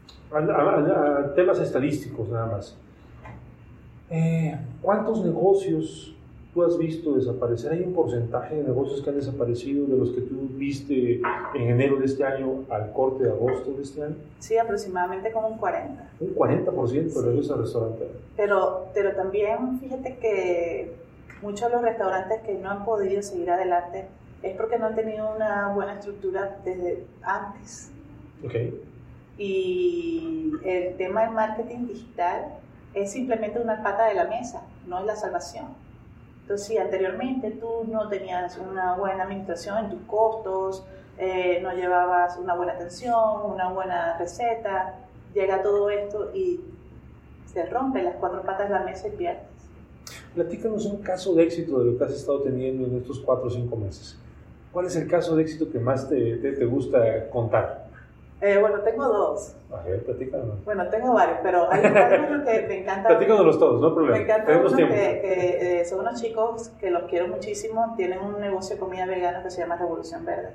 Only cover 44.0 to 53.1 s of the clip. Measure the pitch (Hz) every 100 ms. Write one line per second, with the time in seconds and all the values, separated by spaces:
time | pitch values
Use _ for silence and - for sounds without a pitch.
44 | 165 - - - 233 226 202 190 - -
45 | - - - 202 190 196 208 202 202 202
46 | 202 208 - 190 185 175 - - - -
47 | - - - - - 185 170 240 269 202
48 | 180 - 180 190 190 196 202 190 185 -
49 | 214 - 175 - - - - - - -
50 | - - - 170 160 - 226 208 202 202
51 | 185 185 196 165 165 - 156 135 120 120
52 | 143 - - 139 139 127 131 131 123 123
53 | 123